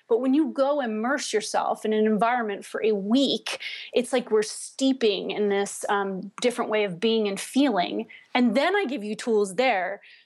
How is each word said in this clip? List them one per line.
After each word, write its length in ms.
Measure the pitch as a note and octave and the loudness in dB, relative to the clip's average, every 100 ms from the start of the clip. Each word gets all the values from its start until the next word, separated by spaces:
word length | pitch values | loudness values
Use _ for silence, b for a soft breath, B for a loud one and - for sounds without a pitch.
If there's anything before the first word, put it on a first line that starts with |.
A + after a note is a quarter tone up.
| B | B
But 120 | A3+ | 0
when 160 | C4 C#4 | 4 4
you 140 | C#4+ | 2
go 300 | A3+ C4+ D4 | 2 0 2
immerse 540 | A#3+ G#3+ A#3 C4+ - | -2 -2 -2 -2 -2
yourself 520 | G#3+ - - - F#3+ G#3+ | -4 -2 -2 -2 -2 0
in 60 | |
an 140 | G#3+ G#3+ | 2 4
environment 580 | G#3 A3+ B3 A3 G3+ | 4 2 0 -2 -6
for 200 | G#3+ A3 | -8 -2
a 80 | A3 | 0
week, 680 | G#3 G3 C4 C4 A3 - - B B B - | 0 2 2 2 0 -4 -10 B B B -4
it's 180 | A#3+ | 0
like 160 | B3+ - | -2 0
we're 140 | G#3+ | 0
steeping 880 | G#3+ - - - C4+ C4 A3 F#3+ E3 | 0 -6 -12 0 0 2 2 0 -4
in 180 | F#3+ G#3 | -2 0
this, 340 | G3+ G3 - - | 0 -2 -4 -2
um, 420 | G3+ G3 F#3 G3+ - | -2 -2 -6 -10 -2
different 300 | B3 A#3 - | -2 -2 -2
way 140 | G#3+ | 0
of 160 | G3+ E3+ | 0 0
being 280 | A3+ A3+ G#3 | 2 2 0
and 120 | G3 | -2
feeling. 640 | - C4 C#4+ G3 F3 G#3 A3+ B B B3+ | -2 2 2 2 -2 -4 -8 B B 2
And 200 | A#3+ G#3 | 4 4
then 200 | D#4+ G4+ | 2 2
I 100 | E4+ | 0
give 180 | C#4 | -4
you 120 | G#3 G#3+ | -6 -6
tools 400 | B3 G#3+ G3+ F#3 | 0 0 0 0
there. 460 | B3+ G3+ F3+ G3+ B B | 2 2 -2 -8 B B